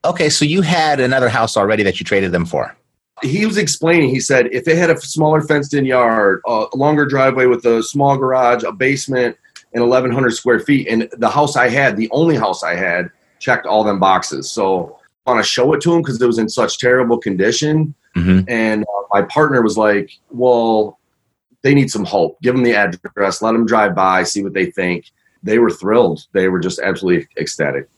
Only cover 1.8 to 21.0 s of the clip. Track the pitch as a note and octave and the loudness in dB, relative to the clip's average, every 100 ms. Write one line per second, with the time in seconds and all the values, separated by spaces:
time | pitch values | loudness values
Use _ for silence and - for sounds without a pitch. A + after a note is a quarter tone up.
1.8 | G2+ F2+ F2 G2+ F#2 F2 E2+ C#2+ - - | 0 -2 -2 0 0 -2 -2 -4 -6 -10
2.8 | _ _ _ - C3+ F3+ G#3+ F#3+ D#3+ - | _ _ _ -10 -4 -2 -2 -2 -2 -2
3.8 | E3 E3+ C#3 C3 - C3 A#2+ B2 D#3+ E3 | 2 2 2 0 0 2 2 -2 0 2
4.8 | F3 E3 - D#3 D3+ D#3 D3+ D3+ C#3+ C#3+ | 2 0 -4 0 2 2 2 -2 0 -2
5.8 | C3+ B2+ A#2+ A2+ G2+ F#2 - A2+ G#2 C3+ | 2 2 2 2 2 0 -2 -4 -2 -2
6.8 | C#3 D3+ C#3 C#3 C3+ C3 B2+ A#2 A#2+ A2+ | 0 2 2 2 2 4 2 4 2 0
7.8 | A2 C#3+ C#3 C#3 C3 B2+ B2 A#2 A#2 G#2 | 0 0 2 2 0 2 2 0 -2 -2
8.8 | C3 C#3 - B2+ A#2+ - _ - _ A#2 | -2 -2 -4 -2 -2 -4 _ -20 _ -2
9.8 | A#2+ B2+ B2+ B2 B2 A2+ B2+ A#2 - C#3 | 2 2 2 0 0 0 0 0 2 0
10.8 | - A2+ A2 - A2 C#3+ D3 B2+ B2 B2+ | 0 -2 -4 -2 -2 0 0 0 0 2
11.8 | C3+ G2+ A2 C3 E3 C#3 G#2+ F2+ E2 F2 | 0 0 -2 0 2 2 -2 -4 -6 -4
12.8 | F#2 F2 F2 _ _ _ - A#2 - G#2+ | -2 -4 -6 _ _ _ -2 -2 0 0
13.8 | G#2+ G2 F#2+ F#2 - C#2 C#2+ - F#2+ F#2 | 0 2 2 2 -2 -10 -8 -4 -2 -2
14.8 | E2+ - _ _ - A#2 G2+ - C3 D3 | -4 -16 _ _ -2 0 0 0 0 0
15.8 | E3+ E3+ C3+ A2+ A#2+ A#2 A2 - G#2+ - | 0 0 -2 0 0 0 -2 -2 -4 -2
16.8 | B2 B2+ A#2 A#2 G#2+ F#2 G#2 A#2+ D3+ D#3 | 0 2 2 0 -2 0 0 0 0 0
17.8 | D#3 - _ F2+ F2 F#2 F#2+ A#2 A2 G#2+ | -2 -8 _ -4 2 2 2 -2 0 -2
18.8 | G#2 G2+ G2 G2+ G2+ D3+ D3+ C3 G#2+ G#2+ | -4 -6 0 0 0 -4 0 0 0 2
19.8 | G#2+ G#2 G2+ - _ A#2 B2+ A#2+ A2+ A2 | 2 0 -4 -14 _ -2 2 2 2 0
20.8 | G#2 _ | -2 _